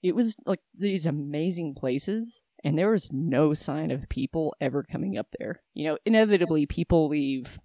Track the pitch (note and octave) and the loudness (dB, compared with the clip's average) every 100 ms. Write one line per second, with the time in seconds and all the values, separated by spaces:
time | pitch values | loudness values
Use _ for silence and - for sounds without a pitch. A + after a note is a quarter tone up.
0 | F3+ F3+ A#3 - - F#3 _ - G3+ F#3+ | 0 2 0 -2 -4 -4 _ -4 -2 0
1 | D#3+ D3 C#3+ D3 E3 F3 D#3+ C#3 C3+ C3 | 0 -2 -4 -2 -2 -2 -6 -4 -2 -2
2 | - A3 A#3 - _ _ D#3 D3+ G3 A3 | -2 -4 -6 -12 _ _ -2 2 2 2
3 | - C3+ E3 B2 D#3 D3+ - D3 D#3 C3 | 0 -4 0 4 4 2 -4 -4 -4 -4
4 | - - C3+ D#3+ D#3 - C#3 C#3 - - | -6 -6 -4 -2 -4 -2 -2 -2 -6 -6
5 | F#3+ G3 - - - - _ - D3+ D3+ | -4 -4 -6 -8 -10 -10 _ -6 -4 -2
6 | - A3 A3 G3+ E3+ D#3+ C#3+ - E3 E3+ | 4 4 6 4 4 2 0 -2 2 4
7 | D#3 D3+ C#3 C3+ A#2+ - | 4 2 0 -2 -6 -18